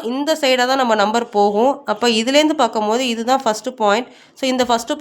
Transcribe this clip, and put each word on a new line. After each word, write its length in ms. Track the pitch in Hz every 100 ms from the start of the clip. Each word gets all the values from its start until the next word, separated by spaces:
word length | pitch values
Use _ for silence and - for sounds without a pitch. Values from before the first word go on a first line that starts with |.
| 226
இந்த 220 | 254 294 311
சைடா 240 | 269 254 247
தான் 120 | 269
நம்ம 140 | 240 214
நம்பர் 240 | 202 233 233 208
போகும். 340 | 202 202 254 277 -
அப்ப 160 | 208 240 220
இதுலேருந்து 340 | 226 277 311 311
பார்க்கும்போது 420 | 226 220 208 233 262
இதுதான் 320 | 226 226 262
ஃபர்ஸ்ட் 260 | 262 214 262 254
பாயிண்ட். 260 | 208 214 247 - - -
So, 60 | 262
இந்த 120 | 254 240
ஃபர்ஸ்ட் 240 | 233 - 294